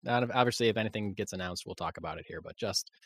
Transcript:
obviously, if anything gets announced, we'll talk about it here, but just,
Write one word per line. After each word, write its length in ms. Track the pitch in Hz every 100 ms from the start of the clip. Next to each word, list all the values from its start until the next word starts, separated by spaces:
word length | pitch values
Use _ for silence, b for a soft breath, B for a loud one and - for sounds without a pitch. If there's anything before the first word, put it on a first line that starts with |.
| -
obviously, 640 | 120 120 127 123 - 117
if 80 | 107
anything 380 | 107 107 104
gets 180 | 92 101
announced, 320 | 92 90 90 -
we'll 80 |
talk 220 | 92 82 80
about 220 | 82 80
it 80 | 80
here, 140 | 82
but 140 | 80 -
just, 340 | 107 98 - B